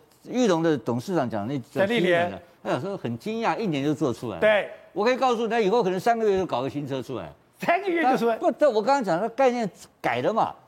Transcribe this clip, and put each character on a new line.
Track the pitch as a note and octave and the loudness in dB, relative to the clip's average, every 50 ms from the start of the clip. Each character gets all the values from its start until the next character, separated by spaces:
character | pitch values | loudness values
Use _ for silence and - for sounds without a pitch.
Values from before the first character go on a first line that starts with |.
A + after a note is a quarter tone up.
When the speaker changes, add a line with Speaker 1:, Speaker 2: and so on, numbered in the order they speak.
| - _ _ _ - | -18 _ _ _ -14
Speaker 1:
裕 | - - B3 B3+ | -6 0 2 4
隆 | G3+ F3 D#3+ | 4 4 4
的 | E3 E3+ D3+ | 4 2 2
董 | B2 - - A#2 B2 | 2 0 -2 -2 -2
事 | - G3+ F#3 | -2 -2 -2
长 | D#3+ C3 | -2 0
讲 | A2 A2+ G#2 G2+ | -2 -4 -4 -4
的 | A#2+ | -4
那 | C#3+ C3+ A#2 - - | -6 -6 -8 -6 -2
Speaker 2:
陈 | C#3 F#3+ G3+ | 0 0 2
立 | A#3+ A3+ | 2 2
莲。 | E3+ F3+ F3 E3+ F3 F3+ F#3+ - - - _ _ | 2 4 4 2 2 -2 -4 -10 -14 -20 _ _
Speaker 1:
他 | - G3+ | -4 -4
有 | E3+ B2+ | -2 -2
时 | C3 | -2
候 | G3 G3 | -6 -6
很 | - - A#2+ A#2 | -6 -6 -6 -6
惊 | A#2 - G#3+ A3 A3+ | -6 -6 -6 -4 -2
讶， | A#3 F#3+ E3 | -2 -2 -2
一 | - A3+ | 0 -2
年 | F#3+ D3+ C3+ | -2 -2 0
就 | C#3 D3+ D3+ | 0 0 0
做 | - D#3+ C3 A2+ | 0 0 -2 -2
出 | - C3 A#2 | -2 -6 -8
来 | F#2+ | -4
了。 | E3 | 2
Speaker 2:
对。 | G#3+ G#3+ G#3+ G3 D3+ - - - - - | 2 4 4 2 0 -4 -10 -18 -20 -10
Speaker 1:
我 | - F#3 G#3 | -6 -2 0
可 | A#3+ | 0
以 | B3+ | 2
告 | A#3+ C4+ B3+ A#3+ | 2 2 0 0
诉 | A#3 A#3 | 0 -2
你， | G#3 | 0
他 | A3+ A#3+ | 0 0
以 | G#3+ F#3 | 2 2
后 | A3 B3 | 2 2
可 | G3 F#3 | 2 0
能 | F#3 | -2
三 | F#3+ - A#3+ A#3 A3+ | 0 0 0 0 2
个 | A3 G#3 | 2 2
月 | F#3+ | 2
就 | F#3+ F#3 | 2 0
搞 | D3+ - A#2+ | -2 -2 -2
个 | C3 C3+ | -2 -4
新 | A2+ D3 D3 | -6 -6 -6
车 | B2 C3+ C3 | -6 -6 -6
出 | A#2+ - C3 | -6 -8 -8
来。 | G#2 E2+ D2 - _ _ _ _ | -10 -10 -12 -16 _ _ _ _
Speaker 2:
三 | _ - - F4 F#4 | _ 0 0 0 0
个 | G4+ | 0
月 | G4 E4+ E4+ D#4 | -2 -2 0 2
就 | C4 C4 | 2 2
出 | F3 A3+ | 2 2
来？ | A#3 A3 | 0 0
Speaker 1:
不， | A3+ - E4 | 0 0 -2
但 | A#3+ - D4+ C#4+ | 2 4 2 2
我 | G#3+ A3 | 4 2
刚 | G3+ B3 C#4 | 2 2 0
刚 | C#4+ | 2
讲 | A#3+ F#3+ E3 E3+ | 2 0 0 0
的 | G#3+ A3 | -2 -4
概 | A3+ - C4+ B3+ | 0 2 2 2
念 | A#3+ B3 A3+ F3+ - - - - _ _ | 2 0 -4 -4 -6 -12 -20 -20 _ _
改 | - C3 A#2+ B2 | -4 -2 -2 0
了 | B2+ F3 G#3+ | 0 0 2
嘛， | A3+ D#3 F2 - - - | 2 0 0 -2 -10 -18